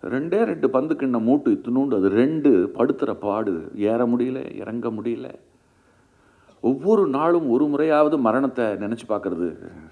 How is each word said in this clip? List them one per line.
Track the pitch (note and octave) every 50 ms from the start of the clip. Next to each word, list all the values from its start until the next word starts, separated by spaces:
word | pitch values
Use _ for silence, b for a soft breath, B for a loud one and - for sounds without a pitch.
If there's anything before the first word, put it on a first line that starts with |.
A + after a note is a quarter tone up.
| -
ரெண்டே | - A#2+ C3 D3 E3+ F3+ G#3 A3+
ரெண்டு | A3+ F3+ D#3+ - -
பந்து | - C3 C3+ D#3 D#3+
கிண்ண | - C#3+ C3 B2 A#2
மூட்டு | A2 A#2 C3+ D3 - B2
இத்துணூண்டு, | G#2+ F#2+ - A#2 A#2+ C3 C#3 C#3+ B2
அது | G2+ F#2+ G2
ரெண்டு | G2 A2 B2 C#3+ D#3+ D#3+ C#3+ D3 A#2+ F#2 F2+ G2+ -
படுத்துற | - A#2 C#3 D3+ - D3 B2 G2+
பாடு, | - - G#2 G2+ G#2+ A2 G#2 F#2 E2 D#2 - -
ஏற | G#2+ G2+ G#2 A2+ A#2+ B2+
முடியல, | A#2 A#2+ B2 B2 C3 B2+ C3 - - -
இறங்க | - G2 - A2 A#2+ A#2 A#2+
முடியல. | A2 G#2+ G#2 A#2 A#2 - B2+ B2+ - - _ _ _ _ b b b b b b b b b b b b b b b b b b b b
ஒவ்வொரு | b A#2 C3+ C#3 D3 F#3+ A3 G3+ G3 D#3
நாளும் | C3 C#3 D#3 E3 F3 F3 D#3+ C3+
ஒரு | A#2 C3 D3+
முறையாவது | D3+ C#3+ C#3 D3+ D#3+ D3+ D3+ D3+ D3+ D#3 D3+
மரணத்தை | B2 A2+ A2 C3 C#3 C3+ - B2+ A#2+
நினைச்சு | A2 G2+ F2 G#2 G2+ A#2 A2+ - -
பார்க்கறது, | G#2+ G#2 G2+ G2 E2+ D#2+ F2 E2+ D#2 - - F2 - D#2 D#2 D#2+